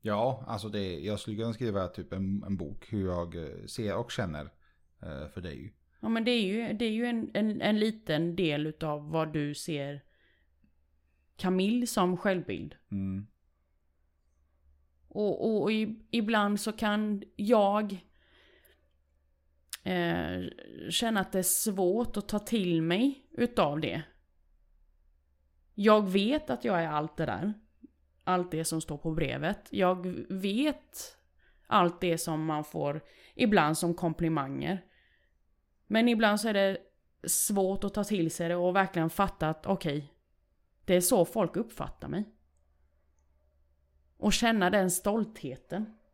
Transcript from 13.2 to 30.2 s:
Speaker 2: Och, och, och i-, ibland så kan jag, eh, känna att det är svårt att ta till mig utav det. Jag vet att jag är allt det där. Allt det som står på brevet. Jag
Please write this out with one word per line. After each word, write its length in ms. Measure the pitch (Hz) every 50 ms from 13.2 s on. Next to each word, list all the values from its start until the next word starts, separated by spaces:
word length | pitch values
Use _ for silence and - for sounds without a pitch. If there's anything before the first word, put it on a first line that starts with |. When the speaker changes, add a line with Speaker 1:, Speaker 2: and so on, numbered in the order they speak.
| 101 - _ _ _ _ _ _ _ _ _ _ _ _ _ _ _ _ _ _ _ _ _ _ _ _ _ _ _ - _ _ _ _ _ _ _
Speaker 2:
Och, 380 | _ - - 214 202 - - -
och, 160 | 226 220 214
och 100 | 143 208
i-, 360 | 220 220 220 220 220 - - _
ibland 480 | - 233 214 208 226 214 202 208 208 202
så 120 | - 220
kan 520 | 214 - 226 208 208 208 214 214 208 196 202 - _
jag, 680 | - 208 202 240 220 202 196 202 214 214 202 196 180 - _ _ _ _ _ _ _ _ _ _ _ _ _ _ _ _ _ _ _ _ _ _ _ _ _ _ _ _ _ _ _ _ _ - - _
eh, 580 | 190 185 180 170 170 170 - 80 78 - - 180 - - - - - - - 80 -
känna 300 | - - 233 226 220 202
att 120 | 185 -
det 80 | - 190
är 40 | 180
svårt 720 | - - - - 220 196 190 185 175 190 226 240 233 -
att 100 | 208 202 -
ta 100 | 214 208
till 420 | 208 - 233 226 185 175 170 165
mig 460 | 160 165 175 196 247 285 269 - _ _
utav 480 | - - 233 240 240 - 180 147 143 151
det. 220 | 160 117 85 - 156 - _ _ _ _ _ _ _ _ _ _ _ _ _ _ _ _ _ _ _ _ _ _ _ _ _ _ _ _ _ _ _ _ _
Jag 340 | - 202 220 214 214 208 190
vet 400 | 185 202 196 220 285 302 - -
att 160 | 254 240 -
jag 180 | 233 196 170 165
är 40 |
allt 300 | 160 151 151 151 160 -
det 80 | - 160
där. 280 | 143 104 90 147 208 214 214 - _ _ _ - - _ _ _ _ _ _ _
Allt 280 | - 185 180 175 180
det 140 | - 156 160
som 160 | - 165 160
står 160 | 160 - 160
på 140 | 143 - 165
brevet. 560 | 160 160 160 135 123 135 147 170 202 - - -
Jag 340 | - 196 185 180 185 185 175 185 180 -